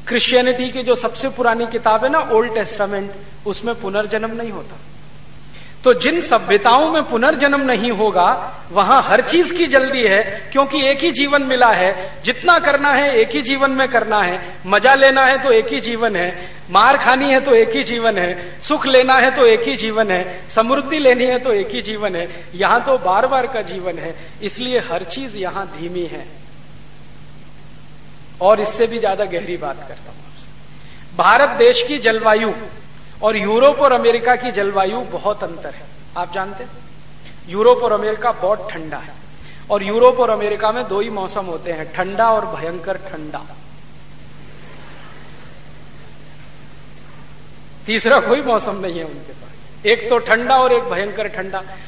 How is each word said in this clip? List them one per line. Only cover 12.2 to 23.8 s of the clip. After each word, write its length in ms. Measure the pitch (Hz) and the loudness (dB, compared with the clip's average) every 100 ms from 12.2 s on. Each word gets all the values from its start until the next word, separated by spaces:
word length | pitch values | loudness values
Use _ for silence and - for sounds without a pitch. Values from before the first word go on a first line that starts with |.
जितना 360 | - 254 359 339 | -4 -2 4 4
करना 300 | - 277 285 | 4 2 2
है 260 | 262 285 240 | 2 4 4
एक 140 | 226 | 2
ही 120 | 294 | 0
जीवन 300 | 240 269 269 | -2 0 0
में 180 | 262 262 | 2 2
करना 320 | 240 214 208 | 0 2 0
है, 380 | 180 180 - - 185 | 0 -2 -8 -12 0
मजा 280 | 208 233 | 4 6
लेना 320 | 269 269 262 262 | 8 6 6 4
है 180 | 269 | 4
तो 80 | 269 | 4
एक 160 | 226 220 | 4 4
ही 140 | 277 | -2
जीवन 340 | 226 233 233 185 | -4 -2 0 0
है, 340 | 180 175 - - - | -4 -6 -12 -14 0
मार 260 | 185 233 277 | 4 6 6
खानी 280 | 226 254 277 | 4 4 4
है 160 | 262 | 2
तो 140 | 277 226 | 6 6
एक 140 | 220 | 6
ही 140 | 277 | 2
जीवन 340 | 254 233 226 202 | -2 0 0 0
है, 440 | 175 175 - - | -2 -4 -10 -10
सुख 240 | - 302 262 | -2 -2 4
लेना 300 | 262 254 262 | 4 6 6
है 200 | 247 262 | 6 6
तो 100 | 240 | 6
एक 160 | 220 | 6
ही 140 | 233 262 | 2 -2
जीवन 360 | 220 214 214 | -2 0 2
है, 380 | 180 185 - - | 0 -2 -8 -6
समृद्धि 500 | - 233 277 269 311 | 0 2 2 0 2
लेनी 260 | 269 240 254 | 4 4 4
है 140 | 247 | 0
तो 140 | 254 | 0
एक 160 | 202 190 | 0 0
ही 120 | 240 | -4
जीवन 340 | 202 214 208 175 | -6 -4 -4 -4
है, 300 | 170 - - 175 | -6 -10 -12 0
यहां 240 | 196 233 | 2 4
तो 160 | 247 254 | 4 0
बार 300 | 180 196 254 | 2 2 2
बार 200 | 262 247 | 0 -2
का 140 | 220 | -4
जीवन 360 | 190 190 | -6 -6